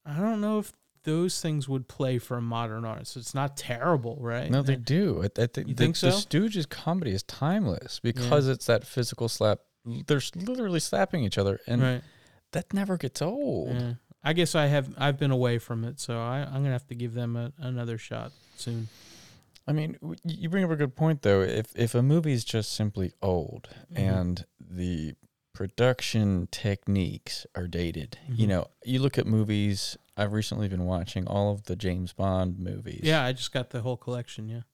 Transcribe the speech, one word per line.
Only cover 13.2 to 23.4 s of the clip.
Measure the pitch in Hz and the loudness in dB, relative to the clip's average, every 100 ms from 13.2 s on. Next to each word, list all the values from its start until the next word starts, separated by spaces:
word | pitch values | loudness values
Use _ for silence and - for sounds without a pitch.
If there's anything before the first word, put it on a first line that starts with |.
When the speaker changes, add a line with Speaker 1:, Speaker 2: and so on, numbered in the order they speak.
Speaker 2:
old. | 165 262 277 110 73 120 | -2 -2 -2 -2 -2 -2
Speaker 1:
Yeah. | 120 120 _ - | -2 -6 _ -6
I | 143 | -2
guess | 170 165 | 2 2
I | 165 143 | 4 4
have, | 143 135 - | 2 0 -2
I've | 139 139 | 0 2
been | 143 | 2
away | 131 123 120 | 4 2 0
from | - 117 | -2 -6
it, | 117 139 | -6 -8
so | - 117 | -6 -4
I, | 117 131 | -2 -4
I'm | 139 135 | -4 -2
gonna | 139 | 0
have | 123 - | 0 -4
to | 120 | -8
give | 120 117 | -6 -4
them | 120 117 | -4 -4
a, | 117 156 | -6 -8
another | 131 123 117 113 | -6 -4 -4 -6
shot | - 113 113 - _ - | -8 -10 -10 -14 _ -10
soon. | 117 117 113 - - - - - _ - - | -6 -4 -6 -12 -20 -20 -20 -20 _ -14 -4
Speaker 2:
I | |
mean, | 151 156 - | -2 -2 -6
w-, | 160 165 170 | -12 -8 -8
y-, | 160 | -6
you | 165 | -2
bring | 196 180 | 0 0
up | |
a | 156 | 2
good | 143 - | 0 2
point, | 160 151 | 2 4
though. | 104 98 | 4 4
If, | 92 117 110 - | 4 0 -4 0
if | 117 120 | 2 4
a | |
movie | 131 160 151 | 4 4 4
is | 123 | 0
just | - 113 104 | 0 -2 -2
simply | - 107 101 92 - | 0 -2 0 -4 0
old | 98 90 | 0 2